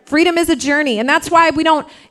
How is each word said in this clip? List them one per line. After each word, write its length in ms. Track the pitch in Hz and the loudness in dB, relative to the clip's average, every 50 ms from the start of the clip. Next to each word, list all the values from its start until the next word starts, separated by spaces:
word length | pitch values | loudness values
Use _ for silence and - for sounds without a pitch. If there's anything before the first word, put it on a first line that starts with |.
| _ | _
Freedom 320 | - 285 302 339 349 339 339 | -2 0 2 2 2 2 0
is 100 | 339 330 | 0 0
a 60 | 330 | -2
journey. 460 | 247 254 277 285 302 302 277 226 202 | -2 -2 -2 -2 -2 -2 -2 -2 -2
And 80 | 233 262 | -2 -2
that's 240 | 302 330 - - 349 | -2 -2 -2 0 2
why 180 | 330 330 320 | 2 2 2
we 140 | 285 302 320 | 0 0 0
don't 220 | 320 320 294 - - - - - _ | 0 0 0 -2 -6 -14 -20 -20 _